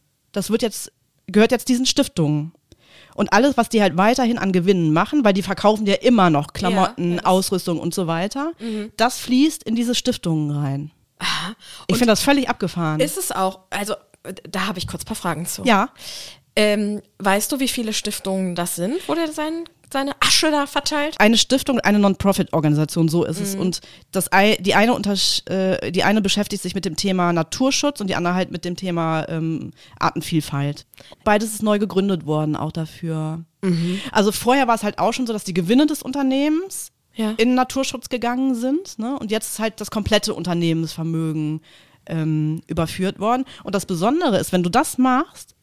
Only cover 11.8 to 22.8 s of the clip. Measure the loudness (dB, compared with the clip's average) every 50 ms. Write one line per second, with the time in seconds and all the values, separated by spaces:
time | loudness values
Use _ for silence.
11.8 | -4 -2 0 2 4 4 4 4 4 4 4 4 2 0 -2 -2 -4 -4 -2 -2
12.8 | -2 0 0 0 0 -2 -2 -4 -6 -4 -2 -2 -2 -2 -4 -6 _ -10 -8 -6
13.8 | -6 -6 -8 -8 _ _ _ _ -16 -14 -14 -14 -12 -8 -6 -4 -4 -4 -6 -6
14.8 | -8 -8 -10 -10 -10 -8 -8 -6 -6 -6 -4 -4 -6 -8 -8 -2 2 2 4 4
15.8 | 2 0 -4 -12 -18 -16 -16 -14 -16 -18 -20 -20 _ _ 0 2 2 2 2 2
16.8 | 0 -2 -4 -6 -10 _ _ -4 0 2 2 2 0 -2 -2 -2 -2 -2 -2 -2
17.8 | -4 -4 -4 -4 -4 -6 -6 -6 -4 -4 -2 -2 -2 -2 -2 -4 -4 -4 -4 -4
18.8 | -2 -2 -2 -4 -4 -2 -2 -2 -2 -2 -4 -4 -6 -4 -6 -6 -8 -12 _ _
19.8 | _ -8 -4 -4 -4 -4 -2 -2 0 2 2 2 2 2 2 0 0 -2 -2 -4
20.8 | -4 -2 -2 -2 -2 -2 2 4 4 6 6 4 2 2 2 0 2 0 0 0
21.8 | 2 2 4 4 4 4 2 2 2 2 2 2 0 0 0 0 2 2 2 2